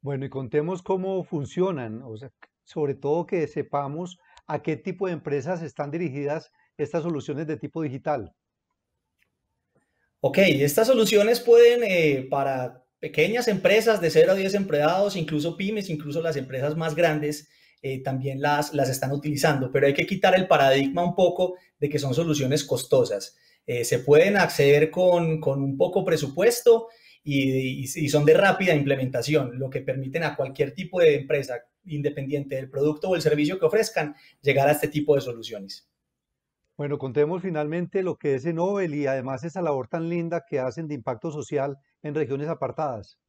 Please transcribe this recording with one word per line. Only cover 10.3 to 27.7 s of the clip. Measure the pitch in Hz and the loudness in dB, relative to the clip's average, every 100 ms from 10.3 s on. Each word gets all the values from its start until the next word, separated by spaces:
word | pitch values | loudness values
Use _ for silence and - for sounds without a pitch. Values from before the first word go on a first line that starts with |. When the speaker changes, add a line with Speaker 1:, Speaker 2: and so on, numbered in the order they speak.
| - | 4
Speaker 2:
estas | 190 139 139 180 226 | 4 4 2 2 4
soluciones | 254 214 214 208 240 | 4 4 4 4 2
pueden, | - 233 240 240 | 6 8 10 6
eh, | 220 180 156 135 131 | 2 2 4 2 -2
para | 143 135 131 127 - _ _ | -2 -2 -2 -6 -10 _ _
pequeñas | - - 170 233 233 | -6 0 0 2 0
empresas | 196 180 208 220 208 | 2 4 4 4 2
de | 165 | 4
cero | - 233 | 6 6
a | |
diez | 196 190 | 6 2
empleados, | 202 190 143 151 180 202 196 | -2 0 2 2 2 0 -2
incluso | 156 151 156 165 | -2 -2 -2 -4
pymes, | 196 214 196 | -4 -4 -6
incluso | 151 151 151 | -8 -6 -4
las | 165 143 | -2 -4
empresas | 131 131 143 156 | -6 -4 -4 -2
más | 165 | -4
grandes, | 151 170 151 147 151 - _ _ _ | 2 2 2 -4 -6 -12 _ _ _
eh, | 135 131 | -8 -6
también | 131 131 139 135 | -4 -4 -4 -2
las, | 147 147 147 | 0 0 0
las | 143 131 | 0 0
están | 131 131 | 0 -2
utilizando, | 139 151 135 160 139 123 | -4 -4 0 0 0 0
pero | 170 143 | 2 4
hay | |
que | 139 165 | 2 -2
quitar | 190 190 | 2 4
el | 185 185 | 4 4
paradigma | 156 135 135 139 139 | 4 6 4 2 0
un | 180 | -2
poco | - 180 180 180 180 _ _ | 4 2 4 -2 -2 _ _
de | 143 | -4
que | 147 | -2
son | 135 | -2
soluciones | 127 170 147 131 151 | -2 0 0 0 -2
costosas. | - 123 - 135 117 101 - _ _ _ - | -2 -6 2 2 2 -2 -8 _ _ _ -8
Eh, | 123 | -6
se | 117 127 | -2 -2
pueden | - 147 190 202 | 6 6 6 4
acceder | 165 - 139 147 156 | 0 4 4 6 4
con, | 180 180 175 165 156 | 2 2 4 2 0
con | 151 139 | -2 -2
un | 139 139 | -2 0
poco | 180 190 | 0 0
presupuesto | 185 160 135 170 214 233 - 226 226 - _ _ | 0 -2 -2 2 2 4 4 4 2 -18 _ _
y, | 151 139 135 | -4 0 2
y, | 131 131 | 0 -2